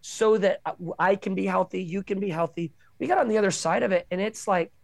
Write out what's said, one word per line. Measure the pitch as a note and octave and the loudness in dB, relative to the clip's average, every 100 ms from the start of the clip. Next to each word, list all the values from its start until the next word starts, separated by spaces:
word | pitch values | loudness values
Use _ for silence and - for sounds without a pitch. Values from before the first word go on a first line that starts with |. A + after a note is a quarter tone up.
so | - - A3 A3 | -14 0 4 4
that | F#3+ - | 4 0
I, | - - E3 - | -4 -8 -8 0
I | F3+ | 2
can | G3 - F#3+ | 2 0 -2
be | F#3+ | 0
healthy, | F#3 F3+ F#3 | 0 0 -4
you | F#3 F#3+ | -4 -6
can | G3 G3 | -4 -4
be | G3 | -2
healthy." | D#3+ E3 E3+ E3 _ _ _ | -2 -2 -2 -8 _ _ _
We | C4+ | 0
got | F#4 | 2
on | B3 | 2
the | G#3+ | 2
other | G3+ | 2
side | - E3 F#3+ | 0 0 0
of | A#3+ | 2
it, | F#3 F3 | 0 -2
and | F3+ | -4
it's | G#3 G#3+ - | -4 -6 -2
like | F#3 E3 _ | 0 0 _